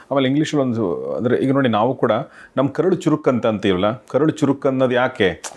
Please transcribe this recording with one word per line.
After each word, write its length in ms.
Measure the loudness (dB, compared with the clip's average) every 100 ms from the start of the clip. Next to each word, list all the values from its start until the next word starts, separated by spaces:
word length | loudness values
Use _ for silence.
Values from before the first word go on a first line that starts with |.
| -4
ಆಮೇಲೆ 180 | -2 0
ಇಂಗ್ಲೀಷಲ್ಲಿ 360 | 0 0 0
ಒಂದು, 500 | 0 0 -2 -2 -4
ಅಂದ್ರೆ 220 | -4 0 0
ಈಗ 160 | 2
ನೋಡಿ, 160 | 2 2
ನಾವು 260 | 2 0
ಕೂಡ 180 | 0 0 0 -4 -14 -8 -2
ನಮ್ 120 | -2
ಕರಳು 280 | 0 0 0
ಚುರುಕ್ 320 | 0 2 2
ಅಂತ 180 | 0 0
ಅಂತೀವಲ್ಲ, 460 | 0 0 2 0
ಕರಳು 380 | -2 -4 0 0
ಚುರುಕ್ 360 | 0 0 0 -2
ಅನ್ನೋದು 280 | 0 0
ಯಾಕೆ? 480 | 2 0 0 0 0 -10